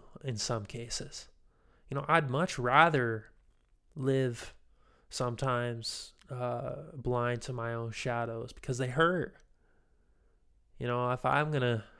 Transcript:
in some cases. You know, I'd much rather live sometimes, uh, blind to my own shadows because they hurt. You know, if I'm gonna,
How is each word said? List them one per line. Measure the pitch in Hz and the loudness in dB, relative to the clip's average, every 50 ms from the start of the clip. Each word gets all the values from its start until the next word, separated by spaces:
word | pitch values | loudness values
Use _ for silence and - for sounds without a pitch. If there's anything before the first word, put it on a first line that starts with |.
| - - - - - | -12 -18 -16 -10 -6
in | 135 117 104 | -6 -4 -2
some | - - 123 110 101 | -2 -2 -2 -2 -4
cases. | - - 113 117 120 - - - - - - - - - - - - _ _ _ _ - _ - - | -6 -10 -10 -8 -6 -6 -8 -8 -8 -12 -14 -16 -16 -20 -20 -20 -20 _ _ _ _ -20 _ -10 -6
You | 135 | -6
know, | 139 - - | -4 0 4
I'd | 156 165 156 127 | 4 4 4 4
much | 123 143 180 185 - - | 2 0 0 0 -2 0
rather | 123 123 127 147 165 170 156 135 123 117 113 110 - - - - - _ _ _ _ _ _ _ _ _ - | 2 6 8 8 8 8 8 4 4 2 0 -2 -6 -10 -20 -20 -20 _ _ _ _ _ _ _ _ _ -8
live | 156 131 135 135 135 131 127 117 113 - - - - - - - _ - _ - _ _ - - | -4 0 2 2 4 2 2 0 -4 -8 -12 -14 -18 -20 -20 -20 _ -20 _ -20 _ _ -10 -6
sometimes, | - 131 123 120 107 135 135 123 120 120 120 120 113 113 - - - - - - - - - | -4 -4 -2 -2 -2 0 0 0 0 0 -2 -4 -6 -6 -8 -8 -10 -10 -14 -18 -20 -14 -12
uh, | 131 123 123 123 123 120 131 131 127 143 147 156 - | -8 -4 -4 -4 -4 -4 -4 -6 -6 -8 -10 -12 -12
blind | 135 117 123 123 120 120 120 120 117 - | -6 -2 0 0 2 2 0 0 -2 -4
to | - 127 | -6 -6
my | 120 117 117 117 | -4 -4 -4 -4
own | 117 117 113 110 | -4 -4 -6 -6
shadows | - - 135 120 117 117 117 113 117 117 123 - | -6 -4 -2 -2 0 -2 -2 -4 -6 -8 -8 -10
because | - - - 127 117 | -10 -6 -4 -4 -2
they | 131 123 | -2 -2
hurt. | 123 147 165 170 185 175 - - - - - - - _ _ _ _ _ _ _ _ _ _ _ _ _ _ _ _ _ _ _ _ _ _ _ - - | 2 4 4 4 4 2 0 -2 -6 -14 -20 -20 -20 _ _ _ _ _ _ _ _ _ _ _ _ _ _ _ _ _ _ _ _ _ _ _ -12 -8
You | 123 | -4
know, | 120 120 123 123 123 123 | -2 -2 0 0 0 -2
if | 123 - | 0 2
I'm | 131 135 143 151 156 | 2 2 2 2 2
gonna, | 151 139 123 123 117 110 - - - - | 0 2 2 2 2 0 -2 -6 -14 -10